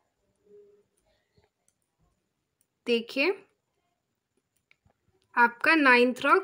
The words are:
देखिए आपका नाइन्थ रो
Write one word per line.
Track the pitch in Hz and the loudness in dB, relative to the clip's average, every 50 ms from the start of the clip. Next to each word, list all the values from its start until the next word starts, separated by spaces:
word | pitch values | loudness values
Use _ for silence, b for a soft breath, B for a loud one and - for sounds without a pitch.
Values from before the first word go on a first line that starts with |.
| _ _ _ _ _ _ _ _ _ _ 415 415 415 _ 202 _ _ _ _ _ _ _ _ _ _ _ _ _ _ _ _ _ _ _ _ _ _ _ _ _ _ _ _ _ _ _ _ _ _ _ _ _ _ _ _ _ _ | _ _ _ _ _ _ _ _ _ _ -20 -20 -20 _ _ _ _ _ _ _ _ _ _ _ _ _ _ _ _ _ _ _ _ _ _ _ _ _ _ _ _ _ _ _ _ _ _ _ _ _ _ _ _ _ _ _ _
देखिए | - 240 233 226 - - 262 277 339 392 - - _ _ _ _ _ _ _ _ _ _ _ _ _ _ _ _ _ _ _ _ _ _ _ _ _ _ _ _ _ _ _ _ _ _ _ _ _ - | -6 -6 -6 -6 -8 -8 -6 -6 -6 -6 -8 -14 _ _ _ _ _ _ _ _ _ _ _ _ _ _ _ _ _ _ _ _ _ _ _ _ _ _ _ _ _ _ _ _ _ _ _ _ _ -2
आपका | 247 240 233 - - - 302 320 | 0 0 0 0 -2 -2 0 0
नाइन्थ | 320 285 269 247 240 247 254 247 - - | 2 2 2 4 4 2 0 -2 -4 0
रो | 285 330 381 | 0 0 0